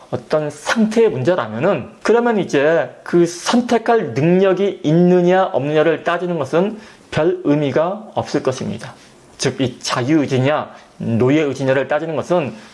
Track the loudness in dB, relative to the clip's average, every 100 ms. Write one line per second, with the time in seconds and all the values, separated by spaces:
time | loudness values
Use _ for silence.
0 | -10 -10 -2 -2 -2 -8 -6 0 0 4
1 | 2 2 0 0 -2 -2 0 -2 -4 -8
2 | 0 2 2 0 0 2 2 2 0 -6
3 | -2 2 2 0 -2 0 2 0 2 0
4 | 0 0 2 4 4 2 0 -2 0 4
5 | 6 4 4 4 2 0 0 2 2 0
6 | -2 -4 -2 -4 -2 0 0 -4 -16 -20
7 | -8 -2 0 0 0 0 0 0 -2 -4
8 | -10 -8 -4 -2 -2 -4 -6 -8 -12 -20
9 | -20 -20 -20 -6 -6 -2 -4 -6 -6 -4
10 | 0 0 2 0 0 0 -4 -12 -20 -10
11 | -4 0 2 2 0 -2 0 0 0 -2
12 | -4 -6 -2 -2 -2 -8 -18